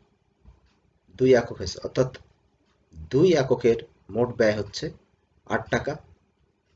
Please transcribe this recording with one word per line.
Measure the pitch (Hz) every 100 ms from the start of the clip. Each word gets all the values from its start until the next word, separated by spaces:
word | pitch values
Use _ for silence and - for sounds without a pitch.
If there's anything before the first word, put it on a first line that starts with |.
| _ _ _ _ - _ _ _ _ _ _ 90
দুই | 127 127
একক | - -
হয়েছে, | 92 - -
অর্থাৎ | - 131 - - _ _ _ _ _ _ 80 78
দুই | 127 185 156
এককের | 131 123 117 117 - _ -
মোট | 104 120 117
ব্যয় | 110 107
হচ্ছে | 101 - 156 - _ _ _ _ -
আট | - -
টাকা, | 120 139 151 - _ _ _ _ _ _